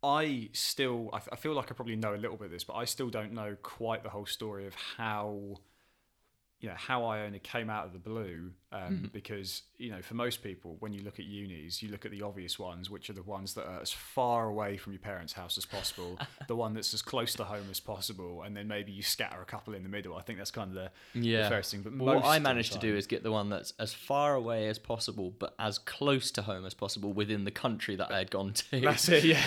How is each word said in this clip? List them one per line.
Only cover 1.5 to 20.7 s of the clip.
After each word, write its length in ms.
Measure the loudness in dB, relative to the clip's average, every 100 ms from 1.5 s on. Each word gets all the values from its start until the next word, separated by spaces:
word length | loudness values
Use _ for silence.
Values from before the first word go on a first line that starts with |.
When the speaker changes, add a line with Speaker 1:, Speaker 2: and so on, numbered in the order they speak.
Speaker 1:
like 160 | 0 -2
I 40 |
probably 220 | -4 -2 0
know 180 | 2
a 20 | 0
little 200 | -2 -4
bit 100 | -8
of 40 |
this, 120 | -8
but 100 | -6
I 100 | -4
still 260 | -2 -2 -2
don't 220 | -2 -4
know 240 | -4 -4 -6
quite 400 | -10 -4 -2 -2
the 60 | -4
whole 160 | -8 -6
story 400 | -4 -4 -6 -8
of 80 |
how, 840 | -8 -10 -4 -2 0 -2 -4 -8 -12 _ _ _ _ _ _ _ _ _ _
you 80 | -10
know, 60 | -8
how 280 | -2 0 2
Iona 320 | 0 -2 -6
came 320 | -6 -4 -2
out 160 | -4 -4
of 60 |
the 80 | -8
blue, 500 | -8 -6 -4 -6 -10 -12 _
um, 80 | -8
Speaker 2:
Mm-hmm. 260 | -4 -4 -4
Speaker 1:
because, 500 | -10 -8 -8 -6 -8 -10 _
you 160 | -10
know, 100 | -8
for 120 | -8
most 280 | -2 -2 -2
people, 320 | -6 -10 -12 -10
when 120 | -8
you 100 | -8
look 180 | -8 -10
at 40 |
unis, 560 | -10 -8 -8 -8 -6 -6
you 40 | -6
look 160 | -8
at 60 | -8
the 120 | -8
obvious 360 | -8 -8 -8 -6
ones, 320 | -6 -8 -10
which 180 | -10 -10
are 40 |
the 100 | -10
ones 320 | -8 -8 -6
that 100 | -6 -6
are 120 | -6
as 120 | -6
far 560 | -6 -4 2 4 4 2
away 280 | 0 0 -2
from 160 | -6
your 60 | -10
parents' 340 | -6 -8 -6
house 240 | -8 -4 -4
as 80 |
possible, 540 | -2 -4 -4 -4 -8 -6 -8
Speaker 2:
<laughs> 160 | -10 -4
Speaker 1:
the 80 | 0
one 180 | 0
that's 180 | 0 0
as 60 | -2
close 320 | 0 0 0
to 100 | 0
home 220 | -4 -4 -6
as 80 | -8
possible, 640 | -6 -4 -4 -4 -8 -8
and 140 | -8 -6
then 100 | -4
maybe 240 | -4 -4
you 140 | -4
scatter 360 | -2 0 0 -4
a 40 |
couple 280 | -8 -10 -8
in 120 | -8
the 40 | -6
middle. 280 | -6 -6 -8
I 60 |
think 160 | -8 -8
that's 100 | -6
kind 200 | -6 -6